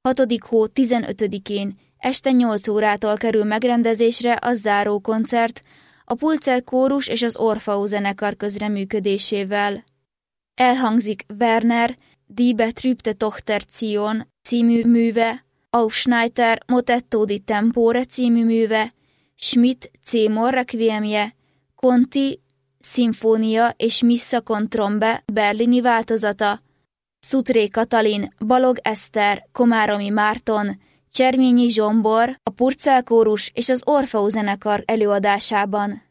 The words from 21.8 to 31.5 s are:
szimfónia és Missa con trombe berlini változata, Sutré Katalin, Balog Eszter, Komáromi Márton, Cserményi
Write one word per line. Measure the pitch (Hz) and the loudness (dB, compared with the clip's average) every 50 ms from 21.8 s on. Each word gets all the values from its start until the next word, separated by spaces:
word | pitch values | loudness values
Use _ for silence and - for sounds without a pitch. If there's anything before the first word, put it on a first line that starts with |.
| - 254 247 240 254 262 - 277 277 269 - - _ _ _ _ _ _ _ _ | 2 4 4 4 2 2 0 -2 -2 -2 -4 -8 _ _ _ _ _ _ _ _
szimfónia | - - - 254 240 226 214 - - 220 220 226 220 220 220 226 233 233 - | -10 -6 -2 0 0 0 -2 0 2 2 2 2 2 0 2 2 0 0 0
és | _ - 233 - - | _ -4 -2 0 0
Missa | 240 233 240 233 - - 262 233 | 2 2 2 0 -2 -4 -4 -4
con | 226 - 226 208 214 214 | -2 -2 -4 -4 -4 -4
trombe | - 233 208 202 208 214 220 220 226 - _ - 202 | -2 -2 -2 -2 0 0 0 0 -2 -2 _ -6 -2
berlini | 220 208 202 208 214 233 247 247 247 | 0 0 0 0 0 2 2 2 2
változata, | 240 254 233 226 226 - 226 220 214 208 196 196 214 202 208 226 _ _ _ _ _ _ _ _ _ _ _ _ | 2 2 0 0 0 -2 -2 -2 -2 -4 -2 -2 -2 -2 -2 -4 _ _ _ _ _ _ _ _ _ _ _ _
Sutré | - - - 269 247 - 247 226 208 | -8 -2 -2 -2 0 2 2 2 0
Katalin, | 202 - 226 226 - - 226 220 214 214 202 202 - _ _ 220 | 0 -2 -4 -2 0 0 0 2 2 0 -2 -6 -8 _ _ -2
Balog | 214 254 254 262 254 247 233 | 0 2 2 4 2 0 0
Eszter, | - 214 214 214 - - - 220 208 202 202 202 - _ | -4 -6 -4 -4 -8 -6 -2 0 0 0 0 -2 -6 _
Komáromi | _ - 247 233 226 220 214 214 208 202 202 202 | _ 0 2 2 4 2 0 0 -2 -4 -4 -4
Márton, | 208 214 208 214 220 - _ - 220 214 208 202 196 196 _ _ _ _ _ _ | -2 0 0 0 -2 -4 _ -2 -2 -2 -2 -4 -8 -10 _ _ _ _ _ _
Cserményi | - - 254 262 262 262 262 254 | 0 2 2 2 4 2 4 4